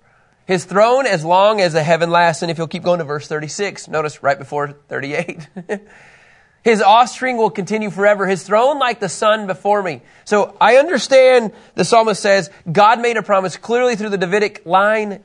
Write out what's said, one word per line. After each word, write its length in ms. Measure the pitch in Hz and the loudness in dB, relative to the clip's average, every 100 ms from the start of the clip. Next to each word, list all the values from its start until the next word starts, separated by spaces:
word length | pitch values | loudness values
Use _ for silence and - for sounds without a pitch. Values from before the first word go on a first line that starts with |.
| _ _ _ _ - | _ _ _ _ -4
His 180 | 185 - | -4 -2
throne 400 | 185 226 254 262 | 2 2 2 0
as 180 | 185 | -2
long 380 | 160 180 202 220 | 2 2 4 2
as 120 | 175 | 0
the 100 | 160 | 0
heaven 260 | 151 165 170 | 0 0 2
lasts." 320 | 170 170 160 | 2 2 0
And 80 | 170 | -6
if 80 | 160 | -6
you'll 100 | 160 | -8
keep 160 | 180 | -6
going 160 | 175 175 | -2 -2
to 60 | 143 | -2
verse 220 | 147 143 | -8 -6
thirty-six, 600 | 156 151 170 202 143 - | -8 -8 -8 -8 -8 -8
notice 360 | 151 151 - | -6 -4 -4
right 160 | 135 139 | -2 -2
before 300 | 135 147 143 139 _ | -4 -6 -6 -10 _
thirty-eight. 600 | 131 139 147 175 175 147 196 170 | -10 -6 -6 -8 -12 -16 -18 -10
<laughs> 140 | 202 208 - - _ _ _ _ _ | -10 -10 -20 -20 _ _ _ _ _
"His 180 | 226 214 | 0 2
offspring 560 | 202 226 240 - 254 240 | 4 4 4 -2 -6 -2
will 140 | 214 | -2
continue 400 | - 175 214 214 | -2 -6 -6 -6
forever. 340 | 170 202 208 185 | -2 0 2 0
His 180 | 190 | -4
throne 360 | - 214 254 294 | -2 0 2 0
like 200 | 254 226 | -2 -4
the 100 | 190 | -8
sun 360 | - 214 220 202 | -2 0 0 -4
before 380 | 185 202 208 | -6 -2 -2
me." 180 | 185 127 - _ - | -2 -8 -14 _ -2
So 320 | 208 - - | -2 -2 2
I 180 | 202 254 | 4 4
understand 720 | 311 285 - 269 254 254 220 - _ - | 4 -2 2 4 6 4 0 -8 _ -4
the 100 | 180 | 2
psalmist 360 | 233 220 202 | 2 2 0
says, 280 | 208 196 170 - - | 0 0 0 -10 -4
"God 300 | 151 208 240 | 4 4 4
made 180 | 240 226 | 0 -4
a 40 | |
promise 360 | 185 196 185 - | 0 0 0 -8
clearly 380 | - 240 247 220 | -4 0 0 -2
through 140 | 214 | -4
the 80 | 196 | -4
Davidic 480 | 180 208 202 - 160 | -2 0 -2 -4 -2
line, 560 | 185 202 220 208 190 | 2 2 0 -4 -10